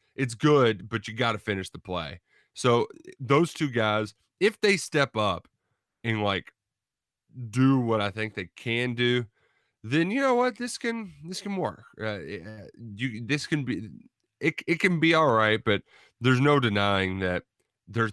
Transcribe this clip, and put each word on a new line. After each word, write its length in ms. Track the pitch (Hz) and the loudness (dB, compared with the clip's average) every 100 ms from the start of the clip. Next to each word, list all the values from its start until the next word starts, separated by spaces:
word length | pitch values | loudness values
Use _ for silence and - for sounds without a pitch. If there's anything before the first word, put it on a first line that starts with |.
| _ - | _ -6
it's 180 | 131 | -6
good, 560 | 113 151 147 117 101 104 | 0 4 6 4 2 -6
but 180 | 113 107 | -8 -8
you 60 | |
gotta 240 | 110 120 107 | -4 -2 -2
finish 320 | - 98 92 | -4 -6 -6
the 100 | - | -14
play. 400 | - 87 73 - _ _ _ - | -8 -6 -6 -12 _ _ _ -2
So 320 | 123 120 - - - - | 2 2 2 -8 -20 -10
those 320 | 127 143 170 | 2 2 2
two 160 | - 151 | -2 -2
guys, 460 | 117 107 107 107 - _ - | 0 0 0 -2 -10 _ 0
if 180 | 196 - | 0 2
they 160 | 208 196 | 0 0
step 400 | - 151 135 110 | 0 0 0 0
up 320 | 104 85 _ _ _ _ _ _ | -2 -2 _ _ _ _ _ _
and, 200 | 117 110 | -4 0
like, 280 | 101 95 - _ _ _ _ _ _ _ _ 127 117 | 0 -2 -6 _ _ _ _ _ _ _ _ -14 -6
do 300 | 120 135 135 | 2 4 4
what 220 | 117 110 | 2 0
I 100 | 101 | 0
think 220 | 107 107 | -4 -8
they 160 | 104 87 - | -8 -12 -10
can 380 | 117 117 123 120 | -4 -2 -2 0
do, 300 | 120 123 117 _ _ _ _ _ | 2 2 -2 _ _ _ _ _
then 280 | 110 147 175 | -4 0 0
you 80 | 254 | 0
know 160 | 269 240 | 2 2
what? 220 | 247 - | 0 -2
This 200 | 240 - | -8 -6
can, 360 | 240 233 196 143 | -6 -6 -10 -16
this 160 | 160 185 | -14 -10
can 160 | 202 190 | -6 -4
work. 300 | 160 - - - | -4 -6 -18 -10
Uh, 60 | 110 | -8
uh, 600 | 101 73 95 90 110 90 - 113 101 | -8 -10 -12 -14 -16 -18 -18 -16 -8
you, 300 | 127 110 113 | -8 -6 -4
this 220 | 147 - | -4 -2
can 160 | 151 | -4
be, 260 | 127 92 107 65 - _ _ - | -2 -6 -8 -16 -20 _ _ -6
it, 140 | 160 - - | -6 -4 -4
it 120 | 170 | 0
can 200 | 190 170 | 0 2
be 140 | 160 | 4
all 180 | 160 151 | 4 4
right, 300 | 110 107 107 | 4 4 2
but 180 | 113 101 - _ _ - | 2 0 -2 _ _ -2
there's 220 | 123 127 | 2 4
no 180 | 147 143 | 6 4
denying 600 | 120 101 101 98 95 95 | 4 2 2 2 0 -2
that 240 | 92 90 - _ _ _ - | -2 -4 -6 _ _ _ -8
they're 220 | 110 113 | -4 -4